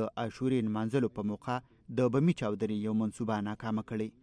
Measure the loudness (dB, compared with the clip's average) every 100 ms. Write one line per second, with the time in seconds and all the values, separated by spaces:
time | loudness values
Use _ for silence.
0 | 0 -2 -6 -2 0 2 2 0 0 2
1 | 0 0 -4 -4 -4 -4 -6 _ -6 2
2 | 2 4 4 4 0 0 0 0 0 0
3 | 0 -2 -2 -2 -2 -4 -4 -4 -2 -4
4 | -4 -8